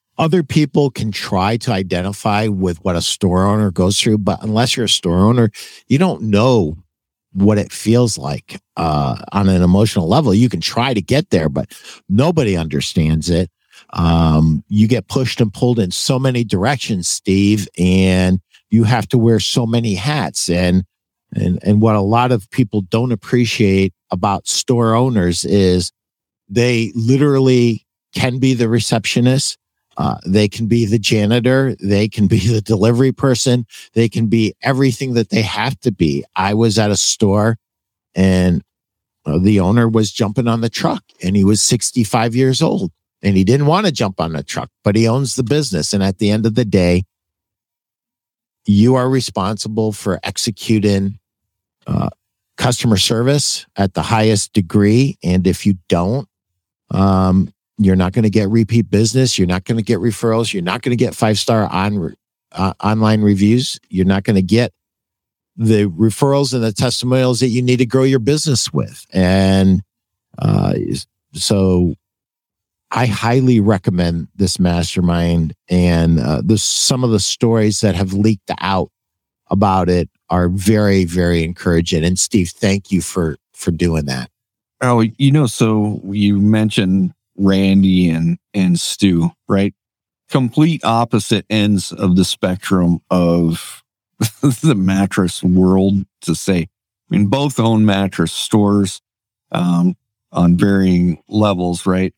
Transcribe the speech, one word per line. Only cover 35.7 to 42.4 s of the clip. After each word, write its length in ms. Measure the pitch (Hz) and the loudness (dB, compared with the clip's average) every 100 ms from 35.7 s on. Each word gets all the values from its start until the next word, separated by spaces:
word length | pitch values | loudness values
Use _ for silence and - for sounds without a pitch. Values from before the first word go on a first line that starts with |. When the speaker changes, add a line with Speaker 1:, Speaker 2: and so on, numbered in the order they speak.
| - | -4
Speaker 1:
to 100 | 127 | -4
be. 320 | 98 80 69 - - | -2 -2 -2 -6 -4
I 180 | 98 | -2
was 240 | 107 113 104 | 0 0 0
at 140 | 107 | 0
a 40 | 98 | 0
store 640 | - - 104 104 110 113 _ _ _ _ _ | -2 -2 0 0 0 -2 _ _ _ _ _
and, 480 | - 95 92 90 85 - _ _ _ _ _ 73 | 0 2 2 2 0 -4 _ _ _ _ _ -4
uh, 140 | 76 | 0
the 200 | 98 101 | 2 2
owner 300 | 90 117 117 | 2 2 2
was 220 | 110 107 | 0 -2
jumping 360 | - 104 120 117 | -2 -4 -2 -2
on 140 | 113 | -2
the 80 | 113 | -4
truck, 340 | - - - _ - | -4 -4 -6 _ -10
and 140 | 90 101 | -2 2
he 80 | |
was 180 | 98 107 | 2 2
sixty-five 720 | - 120 - 127 110 117 117 | 0 -2 -2 -4 -2 0 0
years 280 | 123 | 0